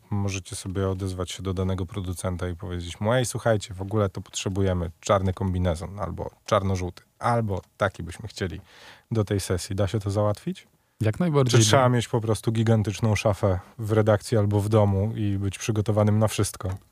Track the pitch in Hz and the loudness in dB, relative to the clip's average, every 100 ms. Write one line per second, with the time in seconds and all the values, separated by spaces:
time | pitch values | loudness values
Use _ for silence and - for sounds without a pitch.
0 | - 104 98 95 - 101 98 92 98 95 | -4 -4 -2 -4 -8 -10 -8 -4 -2 -2
1 | 98 92 90 - 95 92 92 95 92 101 | -4 -6 -8 -6 -4 -2 -2 -2 -4 -6
2 | 90 87 92 90 90 85 87 90 85 - | -8 -6 -6 -4 -6 -8 -8 -8 -8 -4
3 | 104 127 120 117 117 110 - 92 98 110 | 0 0 0 -2 0 0 -2 -10 -4 0
4 | 101 - - - 110 95 98 90 85 - | 0 -2 -12 -8 -4 0 0 0 -2 -6
5 | - 101 95 92 98 92 90 80 85 101 | 0 2 2 0 -2 0 0 -2 -6 -8
6 | 85 87 - - - 107 98 95 90 - | -8 -8 -10 -12 -2 0 0 -2 -4 -10
7 | - - 117 117 110 90 - - 101 - | -18 -6 -2 0 0 -4 -8 -2 -2 -2
8 | 82 - 107 - 95 90 - - - - | -10 -12 -14 -6 -6 -6 -14 -20 -20 -20
9 | - 110 101 101 - 92 - 98 101 110 | -6 -2 0 0 0 -4 -4 -2 -2 -2
10 | 101 101 104 104 - 185 - _ _ - | -2 0 0 -2 -6 -10 -12 _ _ -4
11 | 107 - 180 143 127 120 104 143 127 123 | -2 0 2 4 4 6 6 6 6 4
12 | - 120 110 107 - 113 110 110 104 98 | 2 -2 0 0 0 2 4 4 2 0
13 | 113 104 113 98 101 92 - - 110 110 | 0 2 2 2 2 0 -4 -10 0 2
14 | 107 104 - 113 104 104 101 110 104 95 | 4 2 2 2 2 2 4 4 4 4
15 | 107 117 104 98 98 - - 107 101 107 | 0 -2 -2 -2 -4 -4 -2 -2 2 4
16 | 107 104 107 - 101 - - 95 _ | 4 4 2 2 -2 -2 -6 -8 _